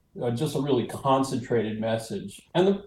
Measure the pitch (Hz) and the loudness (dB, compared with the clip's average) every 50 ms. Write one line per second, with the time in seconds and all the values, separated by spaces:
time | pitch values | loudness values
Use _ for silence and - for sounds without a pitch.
0 | _ _ - 185 131 123 120 117 151 147 - 143 135 143 131 117 104 - - - | _ _ -8 -4 -2 -2 0 0 -2 -2 0 -2 0 2 2 2 0 -2 -6 -2
1 | - 139 135 139 135 - 131 117 - - 120 113 104 107 107 107 110 113 113 - | 2 2 4 4 2 0 -2 -4 -2 0 0 0 0 0 -4 -2 -2 -2 -2 -2
2 | - - 107 95 98 101 - - - _ - 170 185 196 196 - - | -4 -6 -8 -8 -8 -10 -14 -16 -12 _ 2 4 4 4 2 0 -2